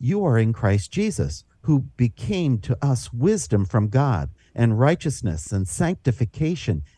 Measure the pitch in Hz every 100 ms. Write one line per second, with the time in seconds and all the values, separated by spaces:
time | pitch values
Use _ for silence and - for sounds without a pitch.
0 | 123 202 180 113 113 110 101 104 - 175
1 | 214 165 71 - - _ - 143 - -
2 | 117 - - 196 156 117 - 120 139 123
3 | - 117 165 214 - 104 95 110 104 131
4 | 143 92 71 - _ - 117 107 135 175
5 | 156 - 110 80 - 98 92 - 170 185
6 | 139 110 113 - 156 170 - 80 73